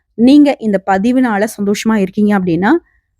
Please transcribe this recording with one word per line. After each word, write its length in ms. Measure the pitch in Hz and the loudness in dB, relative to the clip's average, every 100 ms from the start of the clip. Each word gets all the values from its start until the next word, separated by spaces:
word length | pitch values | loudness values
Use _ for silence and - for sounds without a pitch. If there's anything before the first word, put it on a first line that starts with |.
| _ | _
நீங்க 420 | - 240 294 285 - | 0 4 4 4 0
இந்த 240 | 220 190 190 | -4 -4 -2
பதிவினால 560 | 190 226 254 254 202 220 - | -2 0 0 0 -2 -4 -4
சந்தோஷமா 320 | 202 208 220 | -4 -4 -2
இருக்கீங்க 460 | 220 190 208 208 202 | -2 -2 -2 0 0
அப்படின்னா, 320 | 180 165 202 339 - _ _ | -2 -2 0 -2 -4 _ _